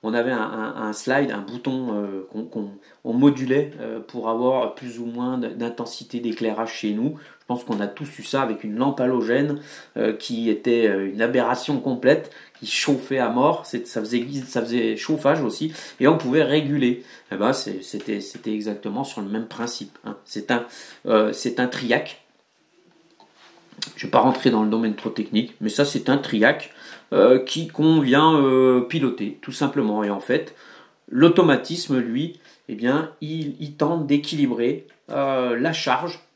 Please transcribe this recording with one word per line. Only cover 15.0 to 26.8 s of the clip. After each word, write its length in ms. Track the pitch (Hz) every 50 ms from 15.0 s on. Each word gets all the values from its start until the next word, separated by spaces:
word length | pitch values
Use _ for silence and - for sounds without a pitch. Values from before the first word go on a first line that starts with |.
| - - 156 151 - 139 160 160
aussi, 300 | 139 110 104 - 151 160 - - - - - -
et 80 | 127 143
on 80 | 165
pouvait 260 | 156 - 123 131 160 147
réguler. 600 | 131 143 151 143 139 147 139 131 123 123 - - - - - _ _
Eh 60 | 104
ben, 160 | 95 104 120 139
c'est, 280 | - - 104 98 92 95
c'était, 360 | - - 101 - - 104 101
c'était 340 | 98 - - 110 - 110 107
exactement 520 | 107 104 110 104 104 - 107 101 123 139
sur 160 | - - 117
le 80 | 101 98
même 180 | 104 113 113
principe, 500 | 113 - - 117 120 120 - 107 - _ - -
hein. 140 | 110 104 - _
C'est 260 | - - 135 - -
un, 140 | 123 120 120 - - - - - - - _
euh, 260 | - 113 107 107 107
c'est 300 | 95 - - 123 - 123
un 60 | 123
triac. 540 | 123 - - 131 117 120 143 - - - - _ _ _ _ _ _ _ _ _ _ _ _ _ _ _ _ _ _ _ _ - _ _ _ - - - _ _ _ - - - - -
Je 100 | - -
vais 60 | -
pas 80 | - 120
rentrer 320 | 117 131 123 - - 131
dans 100 | 113 110
le 80 | 110 107
domaine 260 | 110 113 117 110 104
trop 140 | - - 110
technique, 460 | - - 104 - - 104 123 - - _
mais 80 | 107 107
ça 160 | - - 143
c'est 240 | 143 - 131 - -
un 80 | 135
triac, 560 | 143 139 - - 107 110 127 147 - - - - -